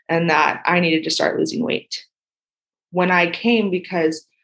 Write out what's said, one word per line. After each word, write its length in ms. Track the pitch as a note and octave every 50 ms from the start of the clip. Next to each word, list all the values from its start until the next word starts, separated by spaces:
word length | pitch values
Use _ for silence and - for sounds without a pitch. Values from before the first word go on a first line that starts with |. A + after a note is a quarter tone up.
| _ -
and 200 | E3 E3 E3+ E3
that 320 | D#3 D3+ D3 - - - -
I 140 | - F3+ F3+
needed 240 | F3 E3 D#3+ D#3+ D#3+
to 60 | D#3
start 280 | D#3 - D3 - - -
losing 240 | - - - - -
weight. 420 | - - - - - - - - _ _ _ _ _ _ _ _ _ _ _ _ _ _ _ _ _ E3+
When 180 | F3+ F3+ F#3
I 200 | F3+ F3 F3 E3+
came, 400 | E3 - - A#3 A#3+ A3 G#3 G3
because 560 | F3+ F3+ F3+ - F#3 E3+ D#3+ D#3+ D#3 - - _ _ _